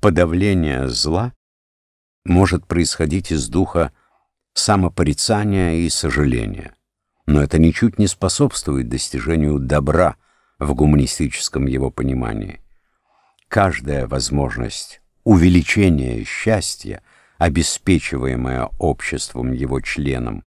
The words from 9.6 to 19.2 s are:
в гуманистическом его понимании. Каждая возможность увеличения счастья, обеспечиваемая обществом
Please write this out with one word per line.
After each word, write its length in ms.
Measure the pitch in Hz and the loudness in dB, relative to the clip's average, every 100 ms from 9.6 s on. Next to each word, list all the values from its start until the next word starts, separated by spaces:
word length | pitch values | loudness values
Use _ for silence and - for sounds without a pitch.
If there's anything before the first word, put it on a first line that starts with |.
| 65 73 71 80 87 - _ _ _ _ | 0 0 2 2 2 0 _ _ _ _
в 140 | 71 | -4
гуманистическом 920 | 65 76 76 67 - 76 - - 65 67 | 2 4 4 2 -2 -4 -4 -6 -4 -2
его 260 | 65 65 | -2 -4
понимании. 720 | - 67 64 58 53 50 - - _ _ _ _ _ _ _ _ | -4 -4 -4 -4 -6 -10 -14 -20 _ _ _ _ _ _ _ _
Каждая 600 | - 98 73 64 71 64 | 2 2 0 -4 -4 -2
возможность 920 | 67 65 71 67 52 58 - - - _ _ | -4 -2 -2 -2 -4 -8 -8 -14 -20 _ _
увеличения 1000 | - 98 87 87 80 - 98 78 64 58 | 4 6 8 4 4 2 4 2 0 -6
счастья, 800 | 53 - - 110 - - - - _ _ _ _ | -8 -6 0 0 -2 -10 -12 -14 _ _ _ _
обеспечиваемая 1300 | 85 76 82 - - 87 - 67 65 62 62 64 - - | 0 2 -2 -2 2 2 2 -4 -4 -2 -4 -4 -6 -4
обществом 720 | 85 - - 67 | -2 -2 -6 -8